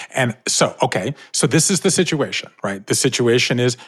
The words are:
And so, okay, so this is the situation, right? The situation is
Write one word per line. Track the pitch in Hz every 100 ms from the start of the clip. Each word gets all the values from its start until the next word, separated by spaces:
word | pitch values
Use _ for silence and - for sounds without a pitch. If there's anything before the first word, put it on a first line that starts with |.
| -
And | - 123 - -
so, | - 120 -
okay, | 131 101 107 143 -
so | - 135
this | - -
is | 185
the | 190
situation, | 180 180 151 107 - - -
right? | 90 98 -
The |
situation | 117 135 117 120 123 - 123
is | 123 123